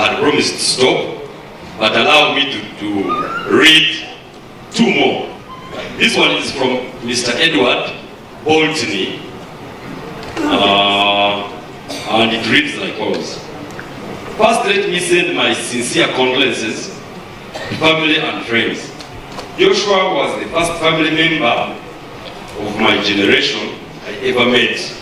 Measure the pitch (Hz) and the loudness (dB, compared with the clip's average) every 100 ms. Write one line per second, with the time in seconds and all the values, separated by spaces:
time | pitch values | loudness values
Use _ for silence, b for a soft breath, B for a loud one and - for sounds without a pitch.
0 | 101 - - - - - - - 127 - | 2 2 2 4 2 0 -2 4 4 4
1 | - - - - - - - - 107 117 | -2 -6 -12 -14 -16 -16 -14 0 2 4
2 | 120 151 147 135 139 110 104 - 104 101 | 6 6 6 2 -2 -4 -8 -8 -4 0
3 | 95 1077 1077 1077 1077 - - 831 - - | 0 0 -2 -4 2 6 8 8 4 0
4 | - - - - - - - - 233 - | -8 -14 -18 -18 -18 -18 -6 2 2 4
5 | - - - - - - - - - - | 2 2 -4 -10 -16 -16 -12 -10 -10 0
6 | - - - - - 135 127 127 - - | 2 4 2 2 -2 -2 0 0 -4 -8
7 | 117 123 123 - 160 147 123 - - - | -4 -2 -2 0 2 4 2 2 -2 -8
8 | - - - - 151 160 156 156 110 98 | -14 -16 -18 -6 2 4 4 0 -2 -2
9 | - - - - - - - - - - | -4 -6 -12 -14 -14 -14 -14 -14 -12 -12
10 | - - - - 98 - 101 101 101 101 | -12 -12 -10 -4 0 4 4 4 4 4
11 | 101 101 101 101 101 - - - - - | 2 4 2 0 -6 -10 -14 -14 -12 -10
12 | - 107 113 113 113 123 98 104 95 104 | 0 2 2 2 2 2 2 -4 -6 -4
13 | 104 - - - - - - - - - | -2 -2 -4 -8 -12 -12 -12 -12 -12 -12
14 | - - - - 220 226 196 196 190 175 | -10 -10 -8 2 4 4 2 2 2 0
15 | 170 175 151 135 120 113 - 120 117 165 | 2 4 4 0 0 0 -2 -4 0 2
16 | 139 - 127 127 135 110 110 - - - | 2 2 2 2 2 0 -4 -6 -8 -12
17 | - - - - - - - - 160 160 | -14 -14 -14 -16 -14 -12 -8 0 2 4
18 | 156 156 - 98 - 113 98 - - - | 2 2 0 -4 -2 0 0 -2 -8 -12
19 | - - - - - - 190 202 208 190 | -14 -14 -14 -14 -10 2 4 4 4 2
20 | 190 147 131 127 - 165 170 - 160 160 | 2 0 0 -2 -4 0 0 2 2 2
21 | 156 156 170 156 120 117 - - - - | 2 2 2 2 2 2 -2 -6 -12 -16
22 | - - - - - - 104 104 107 98 | -16 -14 -14 -14 -12 -8 -6 0 2 2
23 | 101 101 101 131 - - - - - - | 2 2 4 4 2 -2 -6 -8 -14 -14
24 | - - - 123 120 123 120 - - - | -12 -4 0 2 4 4 2 -2 -6 -10